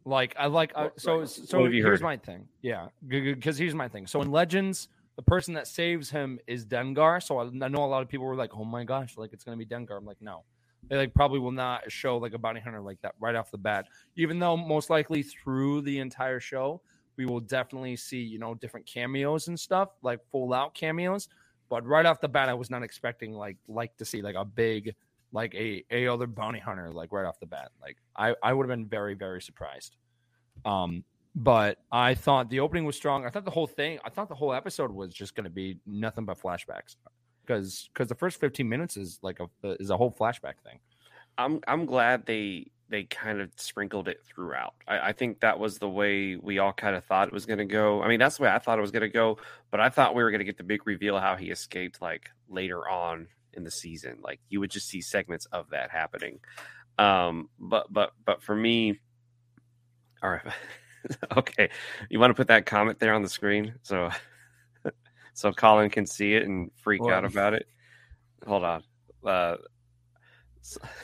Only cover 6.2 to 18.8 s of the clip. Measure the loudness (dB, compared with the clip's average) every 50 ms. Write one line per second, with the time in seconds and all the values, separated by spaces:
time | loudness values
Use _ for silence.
6.2 | -4 -4 -6 -10 -8 -8 -8 -8 -6 -4 -2 -2 -2 0 4 6 6 6 6 4
7.2 | 0 -2 -2 -2 -2 -4 -4 -4 -4 -2 0 0 0 0 0 0 -2 -2 -6 -6
8.2 | -4 -4 -4 -4 -4 -4 -6 -8 -8 -6 -6 -6 -4 -4 -4 -4 -4 -8 -10 -12
9.2 | -14 -14 -14 -16 -14 -12 -10 -10 -10 -8 -10 -10 -10 -10 -10 -12 -12 -14 -16 -16
10.2 | -16 -16 -14 -16 -18 _ _ _ _ _ _ _ -8 -4 0 0 0 2 4 4
11.2 | 4 4 4 0 -2 -2 -4 -4 -2 -2 -4 -4 -6 -10 -10 -4 -2 0 0 0
12.2 | -2 -4 -6 -6 -6 -6 -6 -6 -10 -12 -12 -10 -10 -12 -12 -10 -10 -12 -8 -6
13.2 | -4 -2 -2 -2 -2 -4 -8 -6 -2 -2 -2 -2 -2 -6 -12 -20 _ _ _ -2
14.2 | -2 -2 0 0 0 2 2 0 0 0 0 -2 2 2 2 2 2 2 -2 -2
15.2 | -4 -4 -10 -10 -6 -2 0 0 2 2 0 0 -2 -2 -4 -4 -4 -6 -6 -4
16.2 | -4 -4 -4 -4 -6 -6 -4 -4 -2 -2 -4 -6 -10 _ _ _ _ _ _ -6
17.2 | -4 -4 -4 -4 -4 -2 -2 -2 -2 -4 -6 -10 -8 -8 -8 -10 -10 -10 -8 -8
18.2 | -8 -8 -8 -8 -8 -8 -8 -8 -10 -12 -14 -14